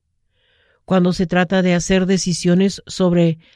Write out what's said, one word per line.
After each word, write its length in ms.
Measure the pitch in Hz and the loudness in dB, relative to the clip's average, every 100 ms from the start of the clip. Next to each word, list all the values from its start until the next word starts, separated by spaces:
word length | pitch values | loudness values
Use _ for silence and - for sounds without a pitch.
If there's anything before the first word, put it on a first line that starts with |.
| _ _ _ _ _ _ _ _ | _ _ _ _ _ _ _ _
cuando 280 | - 185 175 | -4 0 0
se 140 | 175 180 | 0 -2
trata 360 | 180 180 190 | 0 0 0
de 120 | 180 | 0
hacer 320 | 175 - 190 180 | 0 0 0 0
decisiones 760 | 190 185 165 175 175 196 - - | -2 -2 -2 0 2 0 -2 -10
sobre 520 | - 185 175 170 160 _ | -2 0 2 2 -2 _